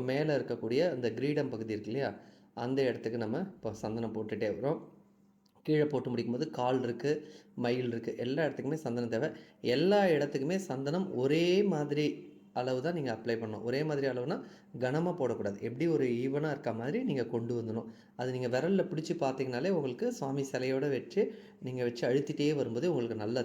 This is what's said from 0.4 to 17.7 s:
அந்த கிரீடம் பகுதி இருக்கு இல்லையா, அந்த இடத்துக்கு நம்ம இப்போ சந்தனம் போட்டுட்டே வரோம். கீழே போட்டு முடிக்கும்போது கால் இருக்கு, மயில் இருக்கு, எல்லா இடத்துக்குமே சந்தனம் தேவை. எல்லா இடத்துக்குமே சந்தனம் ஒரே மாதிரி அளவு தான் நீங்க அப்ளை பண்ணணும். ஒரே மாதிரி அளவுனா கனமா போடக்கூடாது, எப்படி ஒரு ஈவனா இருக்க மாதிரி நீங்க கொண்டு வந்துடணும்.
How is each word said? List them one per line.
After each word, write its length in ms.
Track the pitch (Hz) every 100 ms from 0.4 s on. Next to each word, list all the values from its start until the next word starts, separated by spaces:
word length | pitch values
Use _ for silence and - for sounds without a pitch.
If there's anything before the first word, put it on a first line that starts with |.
| 120 117 113 127 175
அந்த 200 | 127 120
கிரீடம் 420 | 110 143 151 135
பகுதி 220 | 110 110
இருக்கு 180 | 104 101
இல்லையா, 180 | 131 120 98 - - - -
அந்த 240 | 123 135
இடத்துக்கு 380 | 131 113 113 117
நம்ம 180 | 107 139 190
இப்போ 260 | - 113 101
சந்தனம் 380 | 110 113 110
போட்டுட்டே 360 | 110 107 104 107
வரோம். 280 | 101 131 165 - - _ _ _ _ _ _ -
கீழே 200 | 151 147
போட்டு 240 | 131 123
முடிக்கும்போது 360 | 120 117 123 -
கால் 300 | - 123 131
இருக்கு, 300 | 120 117 139 151 - - - -
மயில் 340 | 120 127 123
இருக்கு, 220 | 113 113 110
எல்லா 240 | 123 147
இடத்துக்குமே 360 | 147 - 131 156
சந்தனம் 340 | 127 120 117
தேவை. 160 | 113 156 - - - 113
எல்லா 320 | 131 180 208 190
இடத்துக்குமே 480 | 147 143 139 143 190
சந்தனம் 440 | 190 131 139 175 -
ஒரே 320 | 123 135 160 175 190 202
மாதிரி 380 | 151 143 147 147 - - - -
அளவு 260 | 123 127 131
தான் 160 | 156 175
நீங்க 140 | 131
அப்ளை 220 | 110 117
பண்ணணும். 300 | 113 110 104
ஒரே 160 | 113 135
மாதிரி 240 | 156 143 135
அளவுனா 300 | 123 131 247 - - - 127
கனமா 340 | 127 151 175
போடக்கூடாது, 460 | 170 123 110 104 98
எப்படி 220 | 117 131 170
ஒரு 180 | 151 127
ஈவனா 340 | 120 135 143 156
இருக்க 200 | 139 120
மாதிரி 260 | 110 123 226
நீங்க 200 | 254 135 117
கொண்டு 260 | 117 117
வந்துடணும். 320 | 120 113